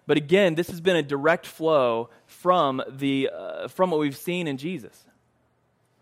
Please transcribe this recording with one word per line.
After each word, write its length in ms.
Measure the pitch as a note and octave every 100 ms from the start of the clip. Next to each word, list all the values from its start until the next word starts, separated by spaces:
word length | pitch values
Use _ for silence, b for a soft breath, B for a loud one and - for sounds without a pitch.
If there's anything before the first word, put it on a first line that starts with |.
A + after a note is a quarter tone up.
| -
but 120 | D3
again, 360 | C#3+ F#3 G3
this 140 | D#3+ F3
has 140 | F3
been 140 | E3+ F3
a 60 |
direct 440 | C#3+ C#3+ D3+ F3 -
flow 640 | - D#3+ D#3 B2+ A2+ A#2 b _
from 560 | - F3+ F3+ C#3+ C3 B2+
the, 420 | C3+ C#3 C3+ C3+
uh, 360 | E2 F2+ D#2+ G2+
from 220 | - F#3
what 100 | D#3+
we've 160 | D3+ C3+
seen 320 | - F3 E3+
in 100 | C3+
Jesus. 480 | D3 F3+ G#2+ - _ _ _ _ _ _ _ _ _ _